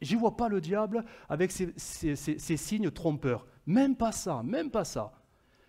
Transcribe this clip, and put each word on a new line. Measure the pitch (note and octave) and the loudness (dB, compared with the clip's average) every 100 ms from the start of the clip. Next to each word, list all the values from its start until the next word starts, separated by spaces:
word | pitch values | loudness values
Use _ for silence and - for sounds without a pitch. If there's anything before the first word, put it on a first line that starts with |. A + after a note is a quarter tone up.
j'y | B2+ A3+ | 0 2
vois | A3+ A3 | 2 2
pas | A#3 | 0
le | G3 | 0
diable | D#3 G3+ G#3+ A3+ A3+ - - | 0 0 0 -2 -4 -14 -6
avec | D3+ F#3 | 0 0
ses, | - F3 D#3+ | 0 -4 -4
ses, | - - D#3+ C#3+ | -12 -4 -2 0
ses, | D#3 - | -2 -4
ses | - D#3 | -2 -2
signes | - G#3+ F3 | 0 0 0
trompeurs. | - E3 D3 C3+ A#2 - - - | 0 -2 0 0 -2 -4 -10 2
Même | A3+ C#4 B3 | 4 6 4
pas | A3+ | 0
ça, | - F#3 C3 | 0 -4 -4
même | B2+ C#4 D#4 | -2 -2 0
pas | A3 D#3+ | -2 -2
ça. | B2+ G#2 - _ _ _ _ | -4 -6 -10 _ _ _ _